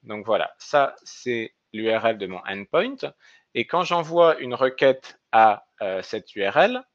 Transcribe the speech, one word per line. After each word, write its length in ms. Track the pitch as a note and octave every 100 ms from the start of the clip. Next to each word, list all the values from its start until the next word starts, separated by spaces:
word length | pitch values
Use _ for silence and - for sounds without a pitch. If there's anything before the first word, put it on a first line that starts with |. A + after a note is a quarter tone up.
Donc 220 | A#2 G#2+
voilà, 300 | G#2 G2+ D#2+ _
ça, 380 | - D3 C#3 -
c'est 500 | - - B2+ A#2 A2+ _ _
l'U 200 | G#2+ A2
R 120 | A2 A2+
L 120 | A2
de 80 | F#2+
mon 140 | F#2 -
endpoint. 500 | G2 G2+ D#3 A#3+ C4+ C#3+ _ _ _ _
Et 120 | B2 A2+
quand 180 | E3+
j'envoie 540 | E3+ F3 D#3+ E3+ E3 D#3+
une 160 | B2+
requête 680 | A#2+ C3 B2+ C3+ C3 - - _
à, 340 | A#2 A2 G#2 _ _
euh, 200 | G2+ F#2+
cette 320 | F#2 A2 - G#2
U 100 | G2
R 100 | B2+
L 240 | G3 B3+ C4